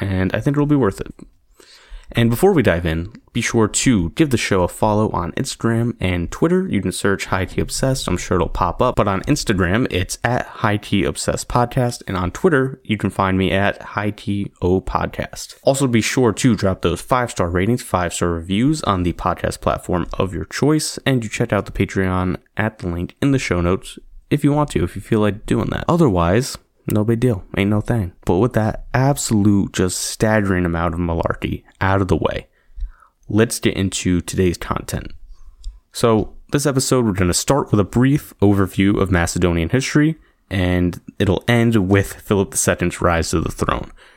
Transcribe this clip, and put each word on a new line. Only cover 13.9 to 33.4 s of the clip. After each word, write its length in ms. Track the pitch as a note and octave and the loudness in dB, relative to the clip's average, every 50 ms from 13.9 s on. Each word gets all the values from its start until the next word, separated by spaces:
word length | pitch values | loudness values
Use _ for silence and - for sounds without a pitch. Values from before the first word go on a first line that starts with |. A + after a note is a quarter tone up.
| - G2+ G#2 G#2 | -6 -4 -4 -4
Tea 380 | G#2 - - G#2 G2+ G2+ G2 - _ - | -6 -6 -6 -4 -4 -4 -6 -8 _ -2
O 180 | - F2+ F#2 F#2 | 0 2 2 2
Podcast. 800 | - - - - - - - - - - - - - - - - - | 0 -2 -2 -2 -2 -4 -6 -8 -10 -8 -10 -14 -16 -16 -12 -4 0
Also, 220 | C3+ C#3 C#3 C#3+ | 0 2 2 2
be 140 | B2+ A#2 A2+ | 2 2 2
sure 320 | G#2+ - - C3 B2+ A2+ | 2 0 2 2 2 2
to 240 | F#2+ - - B2+ G#2+ | 2 2 2 2 2
drop 240 | - G#2 F#2+ F2+ - | 2 0 -2 0 0
those 220 | - F2 E2 - | -2 -2 -2 -2
five-star 480 | - - C3 B2 B2 - - - F#2 E2+ | -2 -2 -2 0 -2 -2 -2 -2 -2 0
ratings, 320 | F2+ F2 F#2+ A2 B2 B2+ | 0 0 0 0 0 -2
five-star 480 | - - - F2+ F2 E2+ - - F2 F2 | -2 -2 -2 -2 -2 -2 -2 -2 -2 -2
reviews 520 | E2+ E2 E2 F2 F#2+ G#2 B2 D3 D#3+ D#3 - | -2 -2 -4 -2 0 0 2 0 0 0 -2
on 180 | G2+ G2 F2+ | -2 0 0
the 100 | F2 F2 | 0 -2
podcast 480 | D#2 - - F2+ E2 - - E2 - - | -2 -2 -2 -4 -4 -2 -4 -6 -6 -4
platform 460 | - D#2+ B1 - - - F2+ - - - - | -2 -2 -2 -2 -2 -2 -2 -2 -2 -4 -4
of 180 | - F#2+ F#2 | -4 -4 -4
your 140 | F2+ E2 E2 | -6 -8 -10
choice. 520 | - - - C3 D3 D#3 D3+ - - - - - | -10 -6 -2 0 0 0 0 -2 -6 -8 -6 -2
And 180 | C#3 C3+ B2 | -2 0 0
you 60 | A2+ G#2 | -2 -4
check 240 | - - B2 - | -4 -4 -2 -2
out 140 | A2 G2+ F#2+ | -2 -2 -2
the 60 | - | -2
Patreon 680 | - - G2+ - - G2 F#2+ F#2 F#2 F#2 F2+ F#2 E2 - _ _ - | -2 -2 -2 -2 0 -2 0 0 0 0 0 -2 -4 -6 _ _ -4
at 220 | - G#2+ A2 - - | -4 -4 -4 -4 -6
the 100 | - F2+ | -6 -6
link 280 | E2+ F2 F2+ - - - | -6 -6 -6 -8 -4 -2
in 120 | C3+ C#3 | 0 2
the 60 | C3+ B2+ | 2 0
show 220 | - - F2 F2 | 0 0 0 0
notes 380 | E2+ F2 F#2+ - - - - - - - - - - - | 2 2 0 0 -4 -10 -18 -20 -20 -20 -20 -16 -6 -2
if 120 | C#3 C#3+ | 0 2
you 80 | - C#3+ D3 | 2 2 2
want 160 | D3+ D3 - | 2 0 0
to, 120 | - - | 0 -2
if 140 | - - - | -2 -2 -4
you 60 | G2+ | -8
feel 180 | - - A#2 G#2+ | -4 0 2 2
like 240 | G#2+ G#2 G2+ - - | 2 2 0 -2 -2
doing 240 | - - A#2 F#2+ - | 0 0 0 0 -2
that. 160 | - - - | -4 -4 -2
Otherwise, 720 | - E3 E3+ E3+ A#2 F#2 F2 E2+ E2+ F#2+ A#2+ C3+ - - - _ _ _ _ _ - | 0 2 4 4 4 4 4 2 4 2 2 0 -2 -8 -14 _ _ _ _ _ -2
no 140 | G2 G#2+ G#2 | 0 0 2
big 160 | A2+ A2+ A2+ | 2 0 2
deal. 240 | B2+ B2 A2 F2+ - - - | 2 0 0 -2 -6 -6 -2
Ain't 140 | F#2+ G2 G2+ | -2 0 2
no 140 | G#2+ G#2 | 0 0
thing. 320 | - - A#2+ A2+ F#2 F2 - - - | 0 0 -2 -2 -2 -4 -8 -6 -2
But 140 | - F2+ F2+ | 0 2 2
with 160 | A#2+ A#2+ - | 2 2 2
that 320 | A2 G#2+ G#2+ - - - - - | 0 0 -2 -2 -6 -6 -2 0
absolute, 800 | B2+ C3 C#3 C#3+ - - - A#2 G#2 G2 G#2 G2+ G2 F2+ - - | 2 2 2 2 0 0 0 2 2 4 4 4 2 2 0 0
just 260 | - F#2+ F2+ - - | 0 0 0 -2 -4
staggering 640 | - - - - A2+ A2 A2 A2 G2+ G2 F#2+ F2+ F2+ | -8 -8 -4 0 0 2 2 2 2 2 0 0 0
amount 300 | E2+ E2+ E2 E2+ F2 E2+ | 0 0 0 -2 -2 -2
of 60 | E2+ | -2
malarkey 640 | F2 E2+ E2 E2 - - - - - - - - - _ _ - | -2 -2 0 -2 -2 -2 -4 -4 -6 -6 -6 -8 -10 _ _ -2
out 180 | G2 F#2+ G2 G2 | 0 2 2 2
of 80 | G2 F2 | 2 2
the 80 | F2 | 0
way, 320 | - - - - - - _ _ _ _ - - - - - - _ _ _ _ _ _ - | 0 0 -2 -4 -6 -10 _ _ _ _ -20 -12 -10 -10 -10 -10 _ _ _ _ _ _ -2
let's 320 | G#2 G#2+ | 0 0